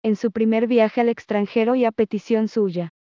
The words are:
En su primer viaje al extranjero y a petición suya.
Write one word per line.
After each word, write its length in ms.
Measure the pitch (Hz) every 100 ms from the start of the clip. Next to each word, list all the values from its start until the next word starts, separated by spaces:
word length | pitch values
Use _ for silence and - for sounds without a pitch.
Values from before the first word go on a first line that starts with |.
En 140 | 220 208
su 160 | 233
primer 340 | 220 220 220 226
viaje 360 | 240 220 -
al 80 | 233
extranjero 640 | 233 - 208 202 240 220 254
y 100 | 233
a 60 |
petición 560 | 220 220 208 - 226 220
suya. 420 | 226 202 175 170 _